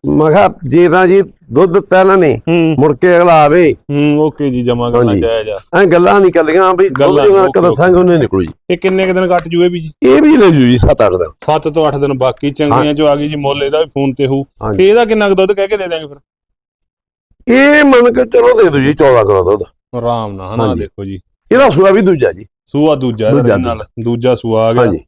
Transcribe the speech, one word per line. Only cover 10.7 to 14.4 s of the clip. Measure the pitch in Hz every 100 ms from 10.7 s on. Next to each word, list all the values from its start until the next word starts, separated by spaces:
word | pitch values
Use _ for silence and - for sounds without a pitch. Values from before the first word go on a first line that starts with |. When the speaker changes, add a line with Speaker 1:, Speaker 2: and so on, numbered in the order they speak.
| 123
Speaker 1:
ਸੱਤ | - 143
ਅੱਠ | 107
ਦਿਨ। | 90 80 _ -
Speaker 2:
ਸੱਤ | 156 156
ਤੋਂ | 156 151
ਅੱਠ | 139
ਦਿਨ | 143 135
ਬਾਕੀ। | 131 - 143
ਚੰਗੀਆਂ | 139 151 131
Speaker 1:
ਹਾਂ। | 151
Speaker 2:
ਚੋਂ | 147 151
ਆ | 143
ਗਈ | 147
ਜੀ, | 151
ਮੁੱਲ | 139 143
ਇਹਦਾ | 139 151
ਵੀ | 160
ਫੋਨ | 139 139
ਤੇ | 131 135
ਹੋਊ। | 135